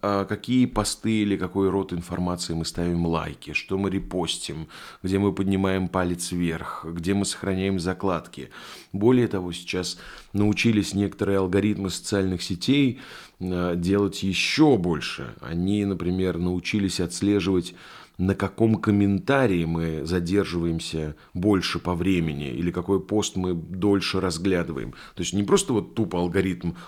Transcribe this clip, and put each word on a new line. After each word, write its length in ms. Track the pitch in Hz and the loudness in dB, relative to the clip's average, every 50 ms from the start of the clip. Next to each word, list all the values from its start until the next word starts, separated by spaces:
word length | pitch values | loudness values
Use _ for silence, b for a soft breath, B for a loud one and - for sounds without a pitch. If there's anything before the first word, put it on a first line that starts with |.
а, 240 | - 101 101 98 98 | -2 0 0 0 -2
какие 400 | 92 107 101 - - 123 127 123 | -2 -4 -6 -2 0 2 4 2
посты 560 | 123 - 107 101 - - - - 113 110 107 | 2 2 0 -2 -2 -2 -4 -2 0 0 2
или 140 | 104 101 98 | 2 2 0
какой 320 | 80 90 87 - 98 98 92 | 0 -2 -2 0 2 2 2
род 240 | 90 98 95 - | 2 0 0 -2
информации 640 | 90 85 85 - 87 85 90 90 90 87 - - 82 | -4 -6 -6 -4 -4 -2 -2 -2 -2 -4 -4 -4 -4
мы 100 | 82 82 | -4 -4
ставим 400 | - - 90 87 87 87 85 85 | -4 -4 -2 -2 0 0 0 0
лайки, 460 | 85 82 80 80 78 73 - - 80 78 | 0 0 0 -2 -4 -8 -12 -10 -8 -8
что 220 | - - - 95 | -6 -6 -4 -2
мы 140 | 95 98 95 | -2 0 0
репостим, 800 | 92 98 90 87 90 92 85 82 - - - - 73 78 80 - B B B B B B | -2 -2 -4 -4 -4 -2 -2 -2 -4 -6 -8 -8 -8 -10 -10 -12 B B B B B B
где 160 | B 92 95 98 | B 0 0 2
мы 140 | 101 101 | 2 2
поднимаем 560 | 90 101 98 95 98 95 98 95 95 95 92 85 | 2 0 0 0 2 2 2 2 2 0 0 0
палец 420 | - 92 90 87 90 87 87 - | 0 0 0 0 -2 -4 -4 -4
вверх, 540 | 90 87 87 85 80 80 - - - - - 82 | -2 -2 0 0 -2 -4 -6 -10 -10 -10 -10 -8
где 260 | 85 85 80 95 98 | -8 -4 -2 0 0
мы 100 | 101 98 | 0 0
сохраняем 560 | 92 - - - 98 95 92 95 98 98 92 | -2 -4 -4 -4 -4 -2 0 0 0 0 0
закладки. 680 | 82 92 92 - 101 95 87 78 - - - 71 64 - B B B B B B B B | -2 -2 -2 -2 -2 -2 -2 -2 -4 -8 -14 -14 -14 -14 B B B B B B B B
Более 340 | B 101 107 120 127 127 117 | B 2 4 6 6 6 4
того, 240 | 98 104 95 90 90 | 2 0 -2 -4 -4
сейчас 480 | 85 - - - - 90 87 - - B B B B B B B | -8 -8 -8 -6 -4 -4 -4 -4 -6 B B B B B B B
научились 640 | B 101 104 107 104 - - 117 107 104 95 - 95 | B 2 2 2 2 4 4 4 4 4 2 0 0
некоторые 440 | 98 101 95 - - 101 98 98 98 | 0 0 0 -2 -2 0 2 2 2
алгоритмы 520 | 95 90 92 101 98 107 101 95 98 92 | 2 2 2 2 2 2 0 0 -2 -4
социальных 520 | - - - - 104 98 95 92 92 85 | -6 -6 -4 0 0 2 2 2 0 -2
сетей, 580 | - - 95 85 - 127 135 143 139 127 123 B B B B B B B B B | -4 -4 -6 -2 0 2 4 4 4 2 0 B B B B B B B B B
а, 340 | 92 92 90 87 87 87 87 | -6 -4 -2 0 0 0 0
делать 480 | 87 87 92 98 101 104 95 98 - | 0 2 2 4 4 4 2 0 -2
ещё 540 | 98 98 90 - - - - 143 156 151 127 | -2 -2 0 0 0 0 4 4 6 6 6
больше. 580 | 98 85 90 80 73 - - - - 67 58 53 - | 4 4 2 0 0 -2 -6 -8 -8 -10 -12 -14 -12
Они, 440 | - 71 82 85 90 98 104 104 101 | -10 -6 -4 -2 0 2 2 2 2
например, 540 | 98 95 85 85 90 92 92 92 92 85 85 | 0 -2 -2 -2 -2 0 0 0 0 0 0
научились 600 | 90 90 90 90 - - - 104 98 92 - - | 0 0 0 -2 -2 -2 0 0 0 0 0 -2
отслеживать, 760 | 87 82 - - 98 101 104 101 85 95 95 90 85 - - B B B B B B B B | -4 -4 -2 0 2 2 4 4 4 2 2 2 0 -2 -8 B B B B B B B B
на 200 | B 90 95 98 | B 2 2 2
каком 400 | - 98 92 - - 113 113 110 | 2 0 -2 0 2 2 4 2
комментарии 880 | 87 - 107 101 101 101 101 98 92 - - 139 139 131 107 92 87 82 | 2 2 2 4 4 4 4 2 2 2 2 2 4 4 4 4 2 2
мы 380 | 80 82 82 82 82 80 76 69 | 0 0 0 0 -2 -2 -4 -2
задерживаемся 1120 | 82 90 90 85 85 95 101 90 80 87 87 85 85 82 82 - - - 80 78 76 73 b b b b | 0 0 0 2 2 2 2 2 2 0 0 0 0 0 -2 -4 -4 -4 -4 -4 -6 -8 b b b b
больше 460 | 92 87 104 101 92 - - - 82 | 0 4 4 4 4 2 0 -4 -4
по 160 | - 87 90 | -2 -2 -2
времени 520 | 82 87 98 92 87 82 80 71 71 73 67 | 0 2 2 4 4 2 0 -2 -4 -6 -6
или 220 | 58 65 87 87 | -4 -2 -2 -2
какой 300 | 87 90 87 - 101 92 | -2 -2 0 2 0 0
пост 340 | - - 104 107 98 - - | 0 0 0 0 0 0 -2
мы 200 | 95 92 92 87 | -2 -2 -2 -2
дольше 640 | 82 80 78 92 92 98 104 101 98 85 - - 92 | -2 -4 -8 -4 0 2 4 4 4 2 0 0 0
разглядываем. 720 | 92 92 78 80 90 98 92 87 82 85 76 64 57 - - B B B B | 0 0 0 0 0 2 2 2 0 -2 -4 -6 -8 -8 -10 B B B B
То 60 | - | -8
есть 100 | 87 - | -6 -2
не 100 | 92 101 | 0 0
просто 300 | 101 95 202 185 - - | 2 4 4 4 4 2
вот 240 | 123 101 87 - - | 0 0 -2 -2 -2
тупо 240 | 117 107 87 90 87 | -4 -2 0 0 0
алгоритм 540 | 90 90 85 98 87 95 87 87 87 85 82 B B | 0 2 2 2 0 0 -2 -2 -4 -4 -6 B B